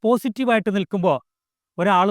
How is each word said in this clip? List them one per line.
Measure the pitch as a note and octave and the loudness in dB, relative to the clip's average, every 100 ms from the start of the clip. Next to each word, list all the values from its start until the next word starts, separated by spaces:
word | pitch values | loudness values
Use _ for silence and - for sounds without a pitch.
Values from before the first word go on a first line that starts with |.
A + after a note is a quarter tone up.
പോസിറ്റീവായിട്ട് | A3 A#3+ C4 G#3+ B3+ A3+ G#3 G3+ | 0 0 -2 -4 0 0 0 -2
നിൽക്കുമ്പോൾ | F3+ G3+ F3 C#3 - _ _ _ _ - | -4 -2 0 -2 -6 _ _ _ _ -4
ഒരാൾ | F3+ F#3 F#3+ | 2 2 2